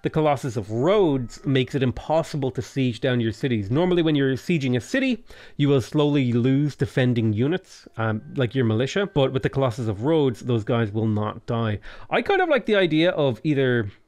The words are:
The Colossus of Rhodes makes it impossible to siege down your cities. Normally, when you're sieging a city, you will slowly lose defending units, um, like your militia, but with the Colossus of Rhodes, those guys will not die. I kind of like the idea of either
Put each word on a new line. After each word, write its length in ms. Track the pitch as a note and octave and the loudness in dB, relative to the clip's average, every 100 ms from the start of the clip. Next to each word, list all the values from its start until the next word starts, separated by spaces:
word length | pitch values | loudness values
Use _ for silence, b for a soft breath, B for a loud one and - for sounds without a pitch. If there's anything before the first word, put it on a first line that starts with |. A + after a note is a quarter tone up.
The 80 | - | -2
Colossus 440 | D#3 D#3 C3+ C#3 A2+ | 0 0 0 -2 -6
of 160 | G2 | -4
Rhodes 720 | A2 D3 G#3+ F3 C3+ A2+ - - | 0 2 4 2 0 -4 -8 0
makes 300 | C3 B2+ C#3+ | 0 0 0
it 80 | |
impossible 680 | C3 - - D#3+ D#3 D3+ C3 | 0 -2 -2 -2 -2 -4 -4
to 100 | B2+ | -4
siege 400 | - C#3+ B2+ A2 | -6 -2 -2 0
down 180 | C3+ B2 | -2 0
your 140 | A2+ | -2
cities. 380 | G#2 C#3+ A#2 G2 | -2 -2 -2 0
Normally, 320 | C3 F3+ F3 | 0 2 2
when 120 | D#3+ D3 | 2 2
you're 200 | C3+ C3 | 2 0
sieging 420 | - E3+ C3 B2 | 0 0 2 -2
a 40 | |
city, 440 | - C4+ C4 A#3 B B B - | 0 0 0 -2 B B B 0
you 100 | C#3+ | 4
will 140 | C#3 | 4
slowly 500 | - D3+ D3 C#3+ B2+ | 2 0 2 2 2
lose 440 | A#2+ B2 C3+ D3 - | 2 2 2 0 -2
defending 580 | C3+ - B2+ A#2+ A2+ | -4 0 2 2 0
units, 520 | G#2 C3+ F3+ - - - - | 0 0 -2 -6 -20 -18 -4
um, 240 | A2+ G#2+ - - | -4 -4 -6 -4
like 200 | B2 C3+ | -2 0
your 80 | |
militia, 460 | A2+ A2 C3+ G3 G3+ | 0 0 0 -2 -2
but 200 | D3+ C3 | 0 0
with 100 | - | 0
the 60 | C#3+ | -2
Colossus 380 | C3+ C3 A2 A2+ | -2 -2 -2 -6
of 160 | G2 | -2
Rhodes, 380 | C3 D#3+ C#3 A2 | 0 2 2 -2
those 220 | B2 A#2 | -2 -2
guys 280 | G#2 A#2+ A2+ | 0 -2 0
will 160 | A2 A2 | -2 0
not 380 | G#2 G#2+ A#2 - | 0 -2 -6 -6
die. 320 | A#2 A2+ G#2 B B B | -2 -2 -4 B B B
I 120 | G3 | -2
kind 200 | B3 G4 | 0 0
of 60 | F4+ | 2
like 180 | C4+ - | 0 2
the 100 | G3+ | 2
idea 340 | F3+ D#3 E3+ | 2 2 2
of 300 | F3+ C#3+ A#2 | 2 -2 0
either 480 | D#3+ C#3 C3 A#2+ G#2 - | -2 0 2 2 -2 -10